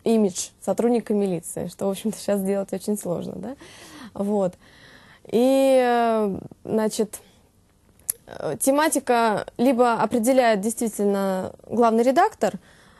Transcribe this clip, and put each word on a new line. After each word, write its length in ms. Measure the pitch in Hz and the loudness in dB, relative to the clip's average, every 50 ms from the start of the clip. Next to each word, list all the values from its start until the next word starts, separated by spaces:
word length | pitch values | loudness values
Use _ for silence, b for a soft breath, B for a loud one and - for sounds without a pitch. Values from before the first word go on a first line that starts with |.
| _ | _
имидж 440 | 226 226 220 214 185 185 - - - - _ | 0 2 2 2 2 0 -4 -10 -12 -14 _
сотрудника 540 | - - 190 - 220 240 247 226 208 - 214 | -6 -4 -2 0 0 2 0 0 0 -2 -2
милиции, 540 | 202 202 196 175 165 - - - - - | 0 0 -2 -2 -4 -6 -10 -10 -10 -10
что, 180 | 175 - - 208 | -10 -8 -6 -4
в 60 | 196 | -4
общем-то, 260 | 196 185 - 220 196 - | -4 -4 -6 -6 -6 -4
щас 220 | - - 202 202 | -4 -4 -2 -2
делать 320 | 190 190 202 196 196 - - | -2 -2 -2 -4 -4 -6 -8
очень 240 | 190 - - 208 | -8 -4 -6 -6
сложно, 360 | 202 - 175 170 - 185 - - | -4 -4 -6 -6 -6 -6 -8 -10
да? 200 | 185 185 226 277 B B B B B B B B B 262 208 - | -10 -12 -12 -14 B B B B B B B B B -20 -14 -10
Вот. 400 | - 202 202 214 202 190 175 - B B B B B B B B B B B B B - - | -6 -4 -2 0 0 -2 -2 -4 B B B B B B B B B B B B B -8 -2
И, 480 | - 220 247 262 269 269 269 269 262 254 | 0 2 4 4 4 4 4 4 4 4
э, 600 | 247 240 240 233 233 226 220 220 214 202 185 - - - - - - | 4 4 2 2 2 2 2 0 0 -2 -4 -6 -10 -14 -18 -14 -6
значит, 560 | - - 220 220 214 - - 214 202 - - b b b b b b _ _ _ _ _ _ _ _ _ _ _ - - - _ | -4 -2 0 0 0 -2 -2 -4 -4 -6 -12 b b b b b b _ _ _ _ _ _ _ _ _ _ _ -10 -10 -10 _
э, 300 | - 57 - - 156 143 - | -18 -12 -8 -6 -6 -6 0
тематика 840 | - 269 277 294 311 320 - 285 - - 247 233 233 220 208 170 - - - | 0 2 2 4 2 2 0 0 0 2 2 2 2 2 0 -2 -4 -6 -4
либо 360 | - 240 269 254 226 247 240 226 | 0 2 2 4 4 2 2 2
определяет 680 | - 220 214 - 247 214 254 269 254 247 233 220 196 | 2 0 0 0 0 2 2 4 4 4 4 2 2
действительно 920 | 190 233 220 - 240 214 - - 202 202 202 196 196 196 190 185 185 - - - - - | 0 -4 -4 -4 -4 -4 -2 0 0 0 0 0 0 -2 -2 -4 -6 -8 -12 -16 -12 -4
главный 340 | - 214 233 233 220 226 240 | 0 2 2 4 4 4 2
редактор, 500 | 262 262 330 381 440 - - 226 196 - 180 b b b b b b b | 4 4 4 2 2 0 -2 -4 -4 -4 -6 b b b b b b b